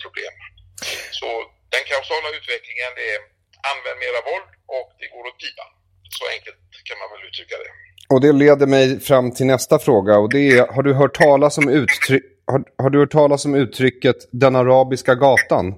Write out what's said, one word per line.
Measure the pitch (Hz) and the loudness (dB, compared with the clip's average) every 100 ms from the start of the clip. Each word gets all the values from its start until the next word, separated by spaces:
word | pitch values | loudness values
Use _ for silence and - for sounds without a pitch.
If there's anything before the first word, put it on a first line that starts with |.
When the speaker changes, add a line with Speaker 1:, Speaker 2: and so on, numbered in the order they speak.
Speaker 1:
problem. | - - - - - _ _ - - - - - | -16 -16 -16 -18 -20 _ _ -16 -14 -14 -14 -12
Så | 123 113 117 _ _ | -10 -10 -12 _ _
den | 127 135 | -8 -6
kausala | 139 - 160 151 156 | -8 -6 -8 -8 -12
utvecklingen, | - 120 120 120 123 120 | -12 -12 -12 -12 -12 -10
det | 117 | -10
är | 104 - _ _ _ 139 | -10 -12 _ _ _ -10
använd | 139 127 127 | -10 -12 -10
mera | 127 120 113 | -8 -8 -8
våld | 185 190 _ - 131 | -10 -12 _ -12 -12
och | - _ | -12 _
det | 131 | -20
går | 131 123 | -18 -20
åt | - | -18
pipan. | - - - _ _ _ _ - | -20 -20 -20 _ _ _ _ -14
Så | 123 113 | -12 -12
enkelt | 107 - _ - - | -18 -20 _ -20 -20
kan | 107 | -18
man | 95 | -18
väl | 107 - | -20 -20
uttrycka | - - - | -20 -16 -18
det. | - - _ _ - | -18 -20 _ _ -2
Speaker 2:
Och | 131 | 2
det | 143 139 | 4 4
leder | 147 139 139 | 4 4 4
mig | 135 131 135 | 2 2 -2
fram | - 135 123 | 0 0 0
till | 120 131 | -2 0
nästa | 127 - 151 | 0 0 0
fråga, | 147 113 95 104 | 2 2 4 4
och | 107 | 2
det | 139 143 | 2 4
är, | 123 123 | 4 2
har | 123 | 0
du | 139 | 0
hört | 135 143 | 2 0
talas | - 156 139 147 156 | 4 4 4 2 0
om | 143 | 0
uttry-, | 147 113 - - 135 - _ - | 0 0 -4 0 -2 -2 _ -6
har, | 131 - - | -6 -6 -4
har | 135 | 0
du | 143 | 2
hört | 143 | 2
talas | 156 143 143 | 4 2 2
om | 147 | -2
uttrycket | 139 127 - 131 - 135 120 - | -2 -2 -2 -2 0 -2 -2 -6
den | 123 135 131 | 0 2 4
arabiska | 127 131 131 131 - | 4 4 2 -2 0
gatan? | 123 139 117 - 143 92 | 2 2 2 0 -2 -2